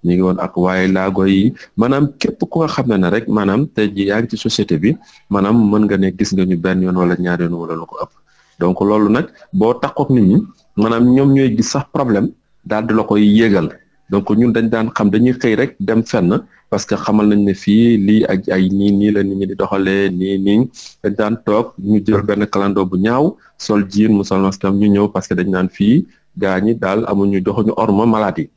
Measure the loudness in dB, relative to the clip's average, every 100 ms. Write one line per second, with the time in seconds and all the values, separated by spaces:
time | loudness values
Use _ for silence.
0 | 0 0 0 -2 -4 -2 -2 0 0 0
1 | -2 0 2 2 2 -2 -12 -2 0 0
2 | -2 -2 -8 -6 -6 -2 -2 -2 -2 0
3 | 0 -2 -2 -2 0 0 -2 -2 -4 -2
4 | -2 -2 -4 -4 -4 -4 -2 0 0 -2
5 | _ _ _ -2 2 2 2 2 2 2
6 | 0 -2 -2 0 0 0 0 0 0 0
7 | 0 0 -2 -2 -2 -4 -8 -10 -12 -12
8 | -12 _ _ _ _ _ -2 0 0 2
9 | 2 0 -2 -12 -8 0 0 0 -4 -4
10 | 0 2 4 2 0 -16 _ -2 0 2
11 | 4 4 4 4 2 0 -2 -4 -6 -4
12 | 0 0 -2 -6 _ _ -6 -6 0 -2
13 | 0 2 4 4 4 2 -2 -8 _ _
14 | _ -4 0 0 2 0 0 -2 -2 0
15 | 0 2 2 2 0 0 -2 -4 -2 -2
16 | 0 0 0 0 -4 _ _ -6 -4 -6
17 | 0 2 2 2 2 0 2 4 4 4
18 | 4 2 2 -2 -2 0 0 2 2 2
19 | 2 0 -2 -4 -6 -4 -4 -2 0 0
20 | 0 -2 -2 -2 2 2 0 -6 -20 _
21 | -6 -2 -4 -2 -2 -2 -2 -6 0 0
22 | 2 -2 0 -2 -2 -2 -2 -2 -2 -2
23 | 0 0 0 -2 _ _ -2 -2 0 0
24 | 2 2 0 0 0 -2 -2 0 2 2
25 | 2 -2 -4 -4 -2 -2 -2 0 2 2
26 | 0 _ _ -6 -2 0 -2 -2 -2 -2
27 | -2 0 0 0 -2 -2 -2 0 0 2
28 | 2 2 0 -4 -8